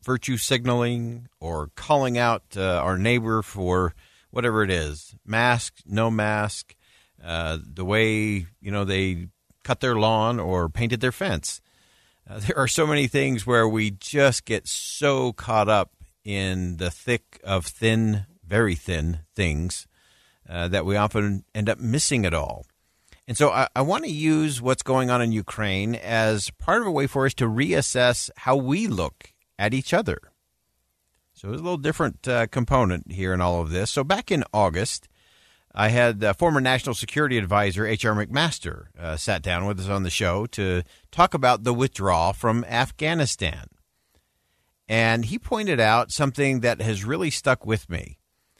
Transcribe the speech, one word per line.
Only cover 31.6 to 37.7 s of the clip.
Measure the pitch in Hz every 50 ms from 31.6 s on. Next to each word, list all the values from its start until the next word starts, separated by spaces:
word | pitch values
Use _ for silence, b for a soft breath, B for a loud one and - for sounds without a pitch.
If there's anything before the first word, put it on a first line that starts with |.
| 165
little | 175 180
different, | 147 139 156 - - 156 135 - - -
uh, | 131 123 117 117
component | - - 131 117 - 139 127 113 92 90 78 - -
here | 87 92 92 92 92
in | 90
all | 90 90 87 87
of | 82 78
this. | 87 92 107 -
So | - 147 135
back | 156 196 214 - -
in | 185 143 - - -
August, | 107 101 87 78 92 - - - - - b b b b b b b b b b b b b -
I | 101 107
had, | 110 117 123 123 120 110 101 110
uh, | 101 95
former | - 175 165 151 135
National | 131 127 131 123 127 120 110
Security | - 120 - - 147 151 135 123 113
Advisor | 98 85 104 104 104 98